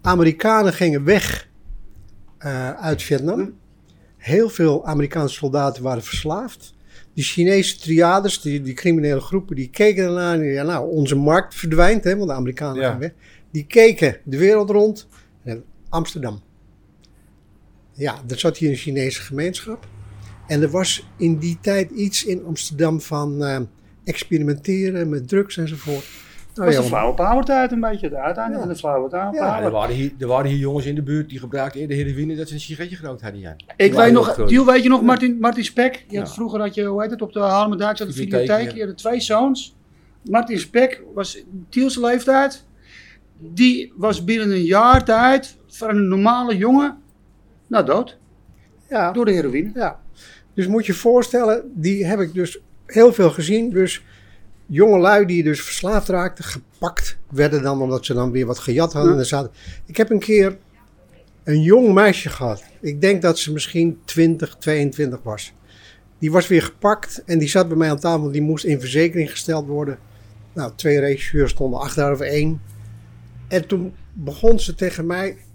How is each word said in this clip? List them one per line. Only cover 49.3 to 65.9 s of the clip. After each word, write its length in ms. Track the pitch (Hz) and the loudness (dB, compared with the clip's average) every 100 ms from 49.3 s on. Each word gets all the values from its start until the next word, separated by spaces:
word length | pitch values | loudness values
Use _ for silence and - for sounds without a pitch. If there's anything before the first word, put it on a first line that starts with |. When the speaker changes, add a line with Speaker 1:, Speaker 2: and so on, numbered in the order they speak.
Speaker 3:
heroïne. 380 | 185 147 127 190 | 2 0 -2 -4
Speaker 1:
Ja. 260 | 233 196 143 - - - - _ | -4 -6 -6 -18 -20 -20 -20 _
Dus 120 | - 185 | -6 0
moet 200 | 214 214 | 0 -2
je 60 | |
je 60 | 185 | 0
voorstellen, 640 | 233 247 240 240 233 220 269 | 4 4 4 0 2 0 -2
die 320 | 226 160 196 175 | -4 -2 0 0
heb 140 | 208 | -2
ik 140 | 175 | -2
dus 260 | 175 175 - _ - - | -2 -6 -6 _ -20 -4
heel 260 | 220 240 | 8 8
veel 180 | - 180 | 8 4
gezien. 400 | 147 160 214 233 | 2 -2 -2 0
Dus 340 | 185 185 - - - - - - - - | 0 -2 -2 -14 -20 -20 -20 -20 -20 -8
jongelui 600 | 143 214 196 180 208 196 | 4 6 6 6 4 4
die 160 | 175 | 2
dus 200 | 151 147 | 0 -2
verslaafd 460 | - - 180 214 202 | -6 -8 -2 -2 0
raakten, 360 | 185 180 - | -2 -4 -8
gepakt 720 | - 143 - _ 175 - - - - | -12 -12 -16 _ -6 -2 -4 -4 -8
werden 320 | 139 147 147 | 0 2 2
dan 200 | 135 139 | -2 -2
omdat 220 | 131 131 | -2 -4
ze 100 | - | -4
dan 160 | 120 123 | -2 -2
weer 160 | 123 120 | -2 -2
wat 120 | 123 | -4
gejat 340 | - 127 165 | -2 0 0
hadden. 200 | 156 127 | 4 4
Speaker 3:
Ja. 60 | 123 | 4
Speaker 1:
En 80 | 127 | 0
zaten, 240 | 143 135 - - - - | -4 -6 -12 -20 -16 -14
ik 100 | 165 | -2
heb 140 | 220 | 0
een 80 | 214 | 0
keer 380 | 208 214 196 190 _ _ _ _ _ _ _ _ | 2 4 4 0 _ _ _ _ _ _ _ _
een 160 | - 151 | -2 2
jong 300 | 156 220 247 | 6 6 8
meisje 340 | 190 208 185 156 | 6 6 4 -4
gehad. 340 | - 202 107 - - | -6 -6 -6 -12 -14
Ik 200 | 156 143 | -10 0
denk 220 | 190 196 | 2 2
dat 160 | 175 165 | 2 0
ze 140 | 151 | -4
misschien 460 | 151 - 170 165 165 | -6 -6 0 0 0
twintig, 520 | - - 165 160 160 - | -8 2 2 2 -4 -6
tweeëntwintig 600 | - 151 143 135 147 123 | -4 0 -2 -2 -4 -4
was. 300 | 113 107 - _ _ - - | -10 -10 -12 _ _ -20 -20